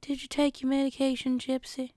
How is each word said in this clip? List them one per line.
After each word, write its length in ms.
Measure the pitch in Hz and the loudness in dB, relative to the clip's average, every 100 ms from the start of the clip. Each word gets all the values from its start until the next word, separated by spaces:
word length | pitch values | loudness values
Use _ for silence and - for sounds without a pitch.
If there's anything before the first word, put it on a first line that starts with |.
Did 220 | - 277 | -6 -8
you 60 | - | -6
take 340 | - 294 - | 2 2 2
your 80 | 262 | 0
medication, 680 | 277 269 - 269 254 - 254 | 2 2 2 0 2 0 0
Gypsy? 520 | - 262 - - 254 | 0 -4 -4 -8 -8